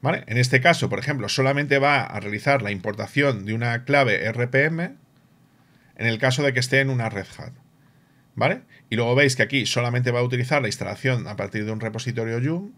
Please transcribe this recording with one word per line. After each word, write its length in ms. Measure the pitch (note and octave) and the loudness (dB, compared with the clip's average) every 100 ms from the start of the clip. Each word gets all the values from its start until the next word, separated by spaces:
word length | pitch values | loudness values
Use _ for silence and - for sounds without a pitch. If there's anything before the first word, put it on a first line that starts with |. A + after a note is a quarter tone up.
¿Vale? 220 | C3 - - | 0 -2 -2
En 100 | A#2 | 0
este 240 | B2+ C3 | 2 4
caso, 260 | D3+ E3 G2+ | 4 4 0
por 100 | G2 | -4
ejemplo, 300 | - C#3+ G#2 | -4 -4 -4
solamente 500 | - C3+ C#3 C#3+ C#3 | 0 0 0 2 2
va 260 | C#3 C#3+ | 4 2
a 180 | G#2 G#2 | 0 -6
realizar 400 | G2+ G#2 C#3 C#3 | -6 -4 0 0
la 100 | G2+ | 0
importación 720 | G2+ G2 G#2 G#2 C#3 C#3+ A2+ G2 | -4 -6 -6 -4 0 0 0 -4
de 80 | |
una 300 | A2+ A#2+ A#2 | -4 -2 -4
clave 400 | B2 C#3+ C3 G2+ G#2 | 2 4 4 4 0
R 200 | A2+ A#2+ | -2 0
P 160 | C3 | 2
M 320 | D3 E3 E3+ - _ _ _ _ _ _ _ _ _ - | 2 0 -6 -8 _ _ _ _ _ _ _ _ _ -4
en 100 | A#2 | -2
el 120 | A2 | 2
caso 220 | C3 B2+ | 0 2
de 120 | C#3+ | 2
que 80 | B2+ | 2
esté 180 | B2 C3+ | 2 2
en 100 | C3+ | 2
una 200 | B2+ A2+ | 0 -2
Red 160 | G2+ F#2 - | -4 -10 -12
Hat. 140 | D#2+ - _ _ _ _ _ _ _ | -16 -16 _ _ _ _ _ _ _
¿Vale? 280 | - B2+ B3+ - - _ | -2 0 0 -8 -20 _
Y 60 | A2 | -2
luego 180 | A#2 | 2
veis 220 | B2+ C#3+ B2+ | 4 4 4
que 80 | |
aquí 220 | - C#3 - | 0 0 0
solamente 460 | - A#2+ B2 B2 | 0 0 0 0
va 80 | A#2+ | 0
a 40 | |
utilizar 380 | B2 B2 B2 D3 | 0 -2 0 0
la 80 | A2+ | 0
instalación 580 | - G#2 G2+ C3 B2 G2 | -4 -6 -4 -2 -2 -4
a 80 | G#2 | -8
partir 300 | G2+ A2 G#2+ | -6 -4 -4
de 80 | |
un 80 | A2 | -4
repositorio 580 | A2+ A2 B2 A#2+ A2+ A#2 | -6 -6 -6 -4 -4 -2
Yum 320 | C3 E3+ G3+ | -2 -4 -6